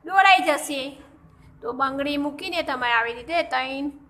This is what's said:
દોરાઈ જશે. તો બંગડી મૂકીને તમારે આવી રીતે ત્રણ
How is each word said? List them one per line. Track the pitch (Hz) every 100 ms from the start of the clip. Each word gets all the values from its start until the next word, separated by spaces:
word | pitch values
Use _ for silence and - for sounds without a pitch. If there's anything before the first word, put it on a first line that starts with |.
| 320
દોરાઈ | 381 392 381 359
જશે. | 285 - 277 269 269 - - - - - -
તો | 233
બંગડી | 254 269 269 285 285 285
મૂકીને | 285 370 349 311
તમારે | 262 247 233
આવી | 233 240
રીતે | 240 339 320
ત્રણ | 254 262 269 285 285